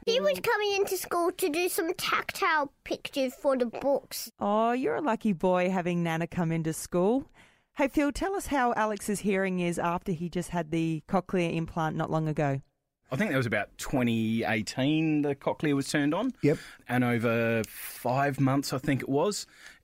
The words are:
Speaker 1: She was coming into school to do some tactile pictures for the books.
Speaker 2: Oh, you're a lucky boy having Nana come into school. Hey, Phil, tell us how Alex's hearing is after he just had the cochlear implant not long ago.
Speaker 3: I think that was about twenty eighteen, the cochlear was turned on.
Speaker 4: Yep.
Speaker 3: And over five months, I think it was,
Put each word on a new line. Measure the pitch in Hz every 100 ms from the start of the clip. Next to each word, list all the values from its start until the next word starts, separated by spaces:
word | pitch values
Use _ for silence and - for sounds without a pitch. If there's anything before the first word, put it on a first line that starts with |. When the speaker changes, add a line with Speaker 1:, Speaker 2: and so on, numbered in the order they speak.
| -
Speaker 1:
She | 480
was | 587 539
coming | - 440 415 392
into | 392 381
school | - 349 339
to | 339 370
do | 302 359
some | - 330
tactile | 359 - - - - 381 311 285 _ -
pictures | - - 285 262 -
for | 285 262
the | 240
books. | - 269 285 - - - -
Speaker 2:
Oh, | 208 214 226
you're | 247 320 -
a |
lucky | 302 220 220
boy | 170 185 180 180
having | 190 175 175
Nana | 170 165 170
come | - 165
into | 165 160
school. | 156 - 175 185 254 - - - _ _ -
Hey, | 277
Phil, | - 294
tell | - 370 392
us | -
how | 277 247
Alex's | 226 214 202 - 202
hearing | 190 190 190 185
is | 175 170
after | 170 180 -
he | 160 175
just | 180 170
had | 175 156
the | 165 165 160 -
cochlear | 190 - 190 170 165
implant | 165 - 156 160
not | 160
long | 156 156
ago. | 151 147 139 - _ _ _ -
Speaker 3:
I | 135
think | 214
that | 135
was | 117
about | 104 98 -
twenty | - 135 120 113 110 113 110
eighteen, | 110 104 - 135 156 160 151
the | 147 139
cochlear | - - 160 139
was | 135
turned | 156 143
on. | 170 254 -
Speaker 4:
Yep. | 143 160 - - -
Speaker 3:
And | 123
over | 123 117 117 117 113 113 107
five | - - - 120 127 143 135
months, | 131 139 -
I | 135
think | 147 135
it | -
was, | 135 190 202 - - - -